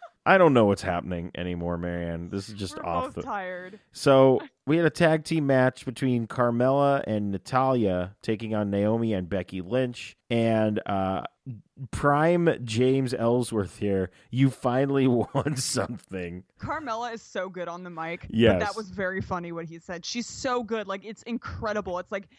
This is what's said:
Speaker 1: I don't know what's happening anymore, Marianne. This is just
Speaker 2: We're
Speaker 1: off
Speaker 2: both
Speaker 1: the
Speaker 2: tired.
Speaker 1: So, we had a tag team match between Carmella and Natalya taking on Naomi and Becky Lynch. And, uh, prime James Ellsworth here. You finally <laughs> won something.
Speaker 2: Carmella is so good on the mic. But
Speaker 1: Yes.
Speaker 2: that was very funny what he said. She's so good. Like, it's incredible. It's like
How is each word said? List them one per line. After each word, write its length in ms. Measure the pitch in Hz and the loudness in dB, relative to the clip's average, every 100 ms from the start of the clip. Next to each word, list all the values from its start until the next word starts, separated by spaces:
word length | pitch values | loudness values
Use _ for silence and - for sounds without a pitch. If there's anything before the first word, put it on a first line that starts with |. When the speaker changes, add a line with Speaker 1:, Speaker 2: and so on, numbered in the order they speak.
| - _ 190 | -20 _ 4
Speaker 1:
I 100 | 190 | 6
don't 160 | 165 | 8
know 140 | 123 104 | 8 6
what's 160 | 98 | 4
happening 480 | 92 87 67 87 85 | 0 -4 -4 -6 -6
anymore, 440 | - 90 87 85 85 | -6 -6 -4 -4 -4
Marianne. 500 | 87 87 85 85 87 | -4 -4 -4 -6 -6
This 200 | 98 98 | -8 -8
is 40 | |
just 220 | 104 95 - | -8 -8 -6
Speaker 2:
We're 80 | |
Speaker 1:
off 200 | 85 85 - | -4 -4 -4
Speaker 2:
both 80 | |
Speaker 1:
the 80 | - | -8
Speaker 2:
tired. 580 | 269 208 185 180 185 208 _ | -8 -8 -8 -10 -14 -18 _
Speaker 1:
So, 500 | - - 135 135 127 285 _ - | -2 6 8 8 6 0 _ 0
we 100 | 160 | 2
had 80 | |
a 60 | 160 | 2
tag 340 | - 165 160 | 4 2 2
team 220 | - 160 139 | 0 0 4
match 400 | 131 127 - 131 | 4 4 0 -8
between 400 | 120 131 120 113 | -4 0 0 -2
Carmella 760 | - 120 120 127 139 143 139 - | 0 0 2 2 4 4 2 0
and 240 | 107 101 | -2 -2
Natalya 880 | 95 - 131 131 127 101 90 92 - | -4 -2 0 2 2 2 0 -4 -8
taking 340 | - 107 110 | -4 -4 -2
on 160 | 110 101 | -2 0
Naomi 440 | 101 104 117 113 | 0 2 2 0
and 160 | 98 85 | -2 -2
Becky 320 | 95 90 92 | -4 -4 -8
Lynch. 540 | 90 127 127 120 - - - | -2 -2 -2 -4 -16 -14 -2
And, 520 | 117 113 110 110 104 - | 2 2 4 2 0 -2
uh, 360 | 98 95 92 - _ 135 107 _ - 131 | -2 0 -2 -6 _ -14 -14 _ -16 -12
prime 600 | - 143 143 165 175 170 - | -2 2 4 4 4 4 2
James 500 | 117 110 127 135 127 | -2 2 2 2 0
Ellsworth 640 | 123 117 123 117 110 92 - | 0 2 2 2 -2 -2 -2
here. 320 | 101 98 92 _ - | 0 0 -2 _ -6
You 200 | 123 135 | 2 2
finally 560 | - 123 127 139 139 131 | 2 0 0 2 4 4
<laughs> 280 | 120 104 | 4 0
won 220 | 139 151 139 | -2 -2 -2
something. 880 | - 123 98 101 - 92 87 90 - - | -2 -2 -4 -6 -10 -8 -8 -10 -14 -12
Speaker 2:
Carmella 540 | 247 302 277 226 240 | -8 -6 -6 -8 -8
is 80 | 226 | -10
so 260 | - 202 190 | -10 -8 -8
good 200 | 180 170 | -8 -10
on 140 | 175 | -10
the 80 | 180 | -12
mic. 300 | 165 160 175 | -10 -8 -8
But 120 | - | -4
Speaker 1:
Yes. 260 | 214 110 92 | 4 6 6
Speaker 2:
that 160 | 208 220 | 0 -6
was 140 | 196 | -10
very 320 | 185 185 190 | -6 -4 -4
funny 300 | - 185 170 | -6 -8 -8
what 120 | 165 | -10
he 140 | 165 165 | -12 -14
said. 260 | - 175 | -14 -12
She's 220 | - 240 - | -8 -8 -8
so 360 | - 262 247 | -8 -4 -4
good. 240 | 214 226 190 | -4 -6 -6
Like, 180 | 196 | -8
it's 180 | 202 214 | -10 -14
incredible. 760 | 240 233 - - 220 208 190 175 | -8 -8 -8 -8 -4 -4 -4 -6
It's 140 | 180 | -6
like 160 | 202 - | -10 -10